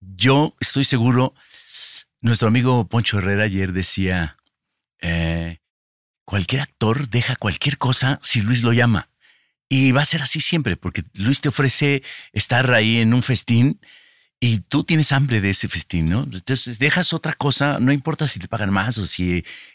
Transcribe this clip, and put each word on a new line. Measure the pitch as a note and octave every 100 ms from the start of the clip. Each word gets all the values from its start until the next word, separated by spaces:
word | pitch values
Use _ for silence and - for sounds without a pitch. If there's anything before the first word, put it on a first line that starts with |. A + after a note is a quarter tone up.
yo | F#2+ F#2 C3 C#3 D#3 -
estoy | - C3+
seguro, | C#3 B2+ A#2+ B2 C3 - _ - - - - - - _
nuestro | A#2 A#2 A2+
amigo | A#2+ B2 B2 G2
Poncho | A#2 A2+ G2+
Herrera | F#2 G2+
ayer | G#2+ F#2+ F#2+
decía, | F#2 F2+ - F#2+ F#2 E2 - _ _ _ _ _ _
eh, | F2 E2+ E2 E2 E2+ E2 _ _ _ _ _ _ -
"Cualquier | G2+ F2 C3
actor | C#3 - A2 A#2+ C3+
deja | A#2 - B2
cualquier | G#2 - C#3+ C#3
cosa | B2+ B2 B2+ C#3
si | - A#2+
Luis | G#2 B2
lo | A#2
llama". | A#2 A#2+ G#2 - _ _ _ _ _ -
Y | C3+ C3+
va | B2+
a | D3
ser | E3
así | C3+ -
siempre, | F3 F3 A#2 F2
porque | F2+ - E2
Luis | - G#2 C#3
te | D3
ofrece | - C3+ - D3 C#3 - - -
estar | A#2 - A#2+ B2+
ahí | A#2 A2 A#2
en | A2+
un | B2
festín | - G2+ - A#2 C3 - _ - _ _ _ _
y | A#2+ A2
tú | - D3+
tienes | - D#3+ D3
hambre | C3+ C#3 A2+
de | G2
ese | F#2+ G#2
festín, | F#2 - E2+ D#2+
¿no? | G2+
Entonces | C#3+ G2 - C3 A#2+ A2
dejas | C#3 F3+ F3
otra | E3 D#3
cosa, | D#3 C#3+ C3 D3 C#3+
no | B2+
importa | C#3+ D#3+ D3+ D3
si | G2+
te | F2+
pagan | A2+ G2+
más | G2 G#2+ -
o | E2+
si | - F2+ F2 - - -